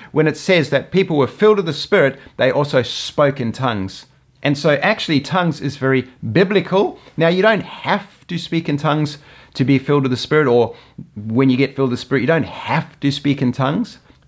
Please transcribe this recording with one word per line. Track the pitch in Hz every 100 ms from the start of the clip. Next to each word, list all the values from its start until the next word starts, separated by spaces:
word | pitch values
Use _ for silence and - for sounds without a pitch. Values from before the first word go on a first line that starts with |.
| -
when | 143 156
it | 147
says | - 180 143
that | 135 -
people | 185 190 151
were | 123
filled | - 214 208
with | 165
the |
Spirit, | 147 - 202 139 - - -
they | 127
also | 135 143 135
spoke | 120 - - - 143 139
in | 117
tongues. | 110 127 104 95 - - _ _ _
And | 143 147
so | 165
actually | 143 185 214 - 147
tongues | - 185 175 139
is | 143 -
very | 131 131 123 - 113
biblical. | 113 190 202 - 190 320 - - -
Now, | 165
you | 180
don't | 214 208
have | - - 139 196 - _ -
to | 170
speak | - 165 165
in | 147
tongues | 156 151 147 - - - - -
to | 131
be | 135
filled | 135 143
with | 135
the | 123
Spirit, | - 151 139
or | 120 113 - - - - -
when | 107 113 135
you | 127
get | 135 135
filled | 135
with | 117
the | -
Spirit, | 135
you | 127
don't | 165
have | 123 - - 143 - -
to | 143
speak | 139 143 139
in | 127
tongues. | 120 135 175 240 - _ _